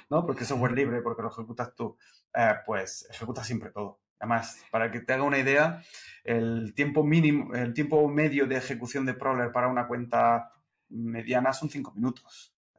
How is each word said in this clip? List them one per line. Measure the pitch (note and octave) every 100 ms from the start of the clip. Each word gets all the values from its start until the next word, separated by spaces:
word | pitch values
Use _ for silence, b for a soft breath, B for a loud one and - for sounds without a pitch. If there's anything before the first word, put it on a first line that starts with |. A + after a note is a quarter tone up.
| -
¿no? | D3+ E3+
Porque | C3
es | A#2+
software | C3 B2
libre, | B2 C#3 A#2+
porque | A#2+ -
lo | A2
ejecutas | A#2 A2+ A#2+ A#2+ -
tú, | - - b b _
eh, | B2 A2+ G#2 -
pues | G#2 F#2+ - -
ejecuta | - A2+ B2
siempre | - A2+ F#2
todo. | G#2 G2+ - _ _
Además, | A2+ A#2 - - -
para | A2+ A2+
que | A2+
te | -
haga | C3
una | C#3+ C#3
idea, | C3 C#3+ D#3+ E3+ B B B B
el | - A#2 A2+ A2+ A2
tiempo | - D3 D3
mínimo, | D3 E3 D3+ D3 -
el | B2 A#2+
tiempo | A#2+ D3 D3+ D3
medio | D3 D3+ C#3 B2+
de | C3
ejecución | - A#2+ A#2+ C#3 C3
de |
Prowler | B2+ C3+ B2+ A#2+
para | B2 B2+
una | B2+ A#2+
cuenta | A#2+ A#2+ A#2+ A#2 A#2 A#2 _ _ _ _
mediana | A2+ A#2 A2+ A2+ B2 C3
son | C3 D3+
cinco | D3 -
minutos. | G2+ B2 B2 - - - _ _